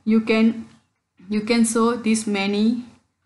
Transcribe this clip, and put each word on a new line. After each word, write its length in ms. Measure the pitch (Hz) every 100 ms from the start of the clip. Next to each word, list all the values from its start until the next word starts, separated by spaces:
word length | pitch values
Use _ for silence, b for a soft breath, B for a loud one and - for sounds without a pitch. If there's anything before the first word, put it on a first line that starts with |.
You 160 | 214 220
can, 480 | 220 220 226 - - _ _ _ _ _ 180
you 120 | 214
can 220 | 214 233
show 300 | 226 233 226 240
these 300 | 220 220 214
many 580 | 202 196 202 220 240 - _ _ _